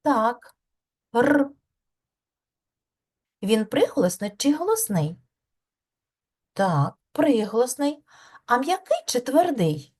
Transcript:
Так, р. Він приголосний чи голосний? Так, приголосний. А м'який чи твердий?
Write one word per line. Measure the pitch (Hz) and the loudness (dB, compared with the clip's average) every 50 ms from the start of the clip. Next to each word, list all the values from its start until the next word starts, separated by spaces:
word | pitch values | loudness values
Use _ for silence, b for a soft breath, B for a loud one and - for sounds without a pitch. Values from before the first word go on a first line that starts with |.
Так, | _ 302 277 226 220 233 240 - - - _ _ _ _ _ _ _ _ _ _ _ _ - | _ 0 0 2 0 0 -2 -4 -16 -20 _ _ _ _ _ _ _ _ _ _ _ _ 0
р. | 233 262 294 294 285 269 - - _ _ _ _ _ _ _ _ _ _ _ _ _ _ _ _ _ _ _ _ _ _ _ _ _ _ _ _ _ _ _ _ _ _ _ _ _ - | 0 2 4 2 2 0 -2 -6 _ _ _ _ _ _ _ _ _ _ _ _ _ _ _ _ _ _ _ _ _ _ _ _ _ _ _ _ _ _ _ _ _ _ _ _ _ -2
Він | 196 226 220 214 | 0 0 0 0
приголосний | 196 - 285 453 - - 285 185 180 - - 208 202 202 | -2 0 0 0 2 2 0 0 0 0 -4 -10 -10 -8
чи | - - 277 294 | -2 0 0 0
голосний? | 311 339 403 440 440 - - 208 170 147 156 175 - _ _ _ _ _ _ _ _ _ _ _ _ _ _ _ _ _ _ _ _ _ _ _ _ _ _ _ | 0 0 -2 0 -2 -2 -2 -2 -2 -2 -2 -6 -12 _ _ _ _ _ _ _ _ _ _ _ _ _ _ _ _ _ _ _ _ _ _ _ _ _ _ _
Так, | - 196 185 165 143 143 180 - _ _ _ | -2 -2 0 2 0 0 -2 -4 _ _ _
приголосний. | _ - 330 302 254 220 208 202 214 226 247 254 - - 285 285 302 - _ b b b b b b b b | _ 0 2 2 2 2 0 -2 0 -2 -2 -2 -2 -4 -4 -4 -4 -6 _ b b b b b b b b
А | - 240 | -2 0
м'який | 247 277 320 370 370 - - 640 698 - | 0 0 -2 -2 -4 0 -2 -2 -2 -2
чи | - - 247 | -4 -4 -4
твердий? | 247 277 262 320 359 349 294 233 175 160 151 135 - _ _ | -4 2 2 2 2 2 0 0 0 -2 -2 -4 -10 _ _